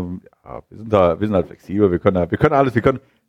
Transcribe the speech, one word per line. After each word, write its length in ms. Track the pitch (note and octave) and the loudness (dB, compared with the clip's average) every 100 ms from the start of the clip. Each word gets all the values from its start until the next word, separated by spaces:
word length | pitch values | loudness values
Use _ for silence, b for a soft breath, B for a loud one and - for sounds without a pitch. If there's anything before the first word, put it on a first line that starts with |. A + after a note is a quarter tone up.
ähm, 180 | F2+ F2+ - _ - | -4 -10 -14 _ -18
ja, 160 | B2 - | -18 -18
wir 80 | - | -18
sind 160 | A2 | -2
da, 260 | G#2 F2 E2 | 2 2 2
wir 80 | G#2+ | -2
sind 80 | F#2+ | -2
halt 120 | E2 | -2
flexibel, 440 | - - G2 G2+ | -8 -8 0 0
wir 80 | F2 | 2
können 160 | G#2 F#2 | 0 0
da, 160 | E2+ | 0
wir 60 | G#2+ | 0
können 160 | D3 | 2
alles, 200 | C#3 C3+ A#2 | 2 2 2
wir 60 | |
können, 180 | C3+ C3 - _ | 0 0 -6 _